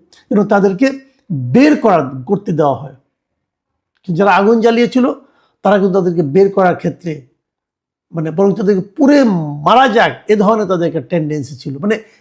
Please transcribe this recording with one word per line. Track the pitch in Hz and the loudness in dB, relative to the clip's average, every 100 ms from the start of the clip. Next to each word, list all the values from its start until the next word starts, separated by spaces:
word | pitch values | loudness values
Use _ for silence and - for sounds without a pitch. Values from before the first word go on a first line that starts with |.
| _ _ - | _ _ -4
যেন | 208 | -2
তাদেরকে | 202 202 196 185 269 269 _ _ - | 0 2 0 0 -2 -4 _ _ -10
বের | 143 123 214 302 302 | -8 0 2 4 2
করা, | 226 170 135 135 127 | 2 0 -2 -8 -6
করতে | 202 - | -6 -4
দেওয়া | 156 147 113 | -2 0 -2
হয়। | - - _ _ _ _ _ _ _ _ _ _ - | -8 -18 _ _ _ _ _ _ _ _ _ _ -6
যারা | 165 202 | 0 2
আগুন | 180 202 233 | 4 2 2
জ্বালিয়েছিল, | 233 233 240 254 269 285 _ _ _ _ | 2 2 0 0 -2 -4 _ _ _ _
তারা | 190 202 | 0 2
কিন্তু | 190 190 | 2 0
তাদেরকে | 180 170 | 0 -2
বের | 143 165 196 | 0 2 2
করার | 196 180 - | 2 0 0
ক্ষেত্রে, | 170 - 170 143 127 _ _ _ _ _ _ _ _ | -6 -8 -12 -12 -14 _ _ _ _ _ _ _ _
মানে | 165 160 | -8 -6
বরং | 156 202 | 0 0
তাদেরকে | 185 190 190 | 0 -2 -2
পুড়ে | 185 - 269 285 240 175 151 147 | -4 0 2 4 2 0 -4 -4
মারা | 175 233 262 | 2 4 4
যাক, | 220 170 117 - | 2 0 -2 -2
এ | 208 | 0
ধরনের | 202 220 185 | 2 0 -2
তাদের | 180 170 | -2 -2
একটা | 156 | -4
টেন্ডেন্সি | 123 175 151 151 131 131 | -4 -4 -4 -6 -10 -12
ছিল। | 151 135 | -12 -6
মানে | 202 214 - _ | -4 -4 -6 _